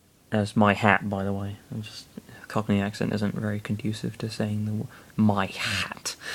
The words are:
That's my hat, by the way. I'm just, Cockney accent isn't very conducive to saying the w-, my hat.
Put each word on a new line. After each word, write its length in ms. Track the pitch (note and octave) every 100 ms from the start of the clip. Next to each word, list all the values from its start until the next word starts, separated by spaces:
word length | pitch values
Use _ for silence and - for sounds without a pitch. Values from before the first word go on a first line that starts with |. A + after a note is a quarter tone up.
| _ _ _
That's 260 | G#2+ G2+ -
my 180 | G#2
hat, 360 | G2 G#2+ F#2+ G#2+
by 140 | G2+
the 100 | G2
way. 240 | G2 G2 G2 -
I'm 100 | A2
just, 260 | G#2+ - - - - - -
Cockney 340 | G#2+ G#2 G2+
accent 320 | G2+ G#2 G#2+
isn't 220 | G#2+ G2+ G#2+
very 240 | A2 G#2
conducive 580 | - G#2 A2 G#2+ A#2 A2
to 120 | A2+
saying 360 | - G#2+ G#2 G#2+
the 60 |
w-, 160 | G#2+ - - - -
my 300 | G#2+ G2+ F#2+
hat. 680 | - - G#2 - - - - -